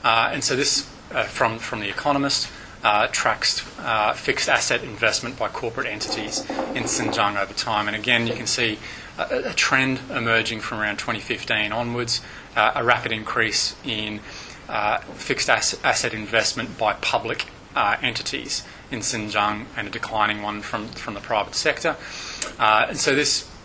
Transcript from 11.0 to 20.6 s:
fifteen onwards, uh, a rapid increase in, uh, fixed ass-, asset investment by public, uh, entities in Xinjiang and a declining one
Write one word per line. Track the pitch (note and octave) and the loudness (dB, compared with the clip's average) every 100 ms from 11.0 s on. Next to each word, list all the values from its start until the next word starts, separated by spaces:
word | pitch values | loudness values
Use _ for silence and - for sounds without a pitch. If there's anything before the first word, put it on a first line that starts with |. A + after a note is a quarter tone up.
| - A2 | -4 -4
fifteen | - A2 - A2 G#2 | -2 -4 0 0 0
onwards, | A2 A#2+ A#2+ A#2+ - - - - | 0 -2 -2 -2 -2 -4 -16 -4
uh, | - G#2+ C#3+ | 4 4 4
a | |
rapid | A#2 A2+ A#2 | 4 4 2
increase | A2 G#2+ A#2+ A2 - - - | -4 -2 0 2 2 0 -4
in, | C#3 G#2+ G#2+ G#2 - - - - - | -6 -4 -4 -6 -10 -14 -14 -14 -6
uh, | A2 G#2 - | 0 0 0
fixed | - - - B2 - | -4 -10 -4 0 4
ass-, | A2+ - - | 4 4 0
asset | A#2+ A#2+ A#2+ | 2 2 0
investment | A2 G#2 A2+ G#2 - A2+ B2 | -4 2 2 2 -2 -6 0
by | G#2+ | 0
public, | G2+ - A2+ A2+ - - - - | 2 0 0 0 -4 -6 -10 -6
uh, | C#3+ G#2+ - | 0 2 2
entities | B2+ A2 - - A#2+ - - - - | 0 -2 -4 -6 -4 -6 -6 -18 -8
in | A#2+ | -4
Xinjiang | - A2+ G#2 G#2+ G#2 G#2 A2+ - | -2 -2 -2 0 0 0 -6 -8
and | G2+ | -6
a | |
declining | G#2 - A2 G#2 G#2 | -6 -2 2 2 2
one | G#2 G#2 | -4 -6